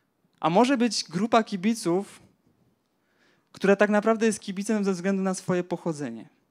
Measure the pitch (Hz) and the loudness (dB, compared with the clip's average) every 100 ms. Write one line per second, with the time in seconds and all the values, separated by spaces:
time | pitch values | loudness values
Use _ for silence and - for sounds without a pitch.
0 | _ _ _ - 151 180 247 269 240 202 | _ _ _ -4 0 4 4 4 0 -2
1 | - 165 220 233 220 196 196 226 170 180 | -6 -4 2 2 2 -2 -2 -2 0 -2
2 | 202 - - _ _ _ _ _ _ _ | -2 -14 -20 _ _ _ _ _ _ _
3 | _ _ _ _ _ - 190 196 208 208 | _ _ _ _ _ -2 2 4 4 2
4 | 214 226 226 202 - 190 202 220 196 180 | 2 2 0 -2 -8 -8 -4 -2 0 -2
5 | 180 196 190 185 - 180 175 170 175 147 | -2 -2 -2 -4 -2 -4 -2 -6 -6 -6
6 | 135 113 - _ _ | -8 -10 -18 _ _